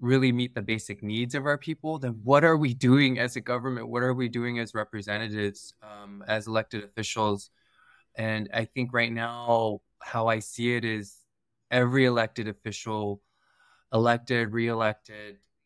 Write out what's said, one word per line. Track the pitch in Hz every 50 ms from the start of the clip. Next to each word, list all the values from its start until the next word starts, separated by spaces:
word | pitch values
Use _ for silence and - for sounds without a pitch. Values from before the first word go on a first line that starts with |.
really | 127 120 131 135 131 127 120
meet | 123 123 123 -
the | 117 101
basic | 98 113 110 - - 101 - -
needs | 104 107 113 120 123 131
of | 143 135
our | 147 147
people, | 143 - 156 156 - - 156 160 151
then | 135 123 117 110 101
what | 117 139 143 156
are | 165 160
we | 151 151 135 120
doing | 131 - 123 127 143 143 131 127 110
as | 120 123 -
a | 127
government? | - - 123 123 117 135 127 117 113 117
What | 117 120 123
are | 127 127
we | 127 127 117
doing | 117 120 117 120 120 120
as | 117 110 -
representatives, | 110 107 - - 107 98 104 104 104 113 110 104 107 104 101 98 - - - - _ -
um, | 107 104 104 104 101 101 101 95
as | 101 107 110 104 113
elected | 110 110 110 - - 110 104
officials? | 101 _ - 107 - - 113 110 107 104 101 - - _ _ _ _ _ _ _ _ _ _ _ _ _
And | - 110 110 110 110 104 - -
I | 117 113
think | - - 131 127 123 123
right | 120 117 117 117
now, | 117 113 117 120 120 120 120 117 113 113 110 104 95 - _ _ _
how | - - - 120 113
I | 113 113 110
see | 107 - - - 117 120 123
it | 120 113
is | 113 110 107 101 98 - - _ _ _ _ _ _ _ _ _ -
every | 120 127 123 123 127 135 131
elected | 123 120 120 113 110 - - 107 107
official, | 104 - - 113 104 - - 113 110 107 104 104 101 101 _ _ _ _ _ _ _ _ _ _ _ _ _ _ -
elected, | 113 113 120 120 120 120 - 127 120 117 107 104
reelected, | 117 113 117 117 113 113 110 107 - _ - 107 104 104 104 101 - _ _ _ _ _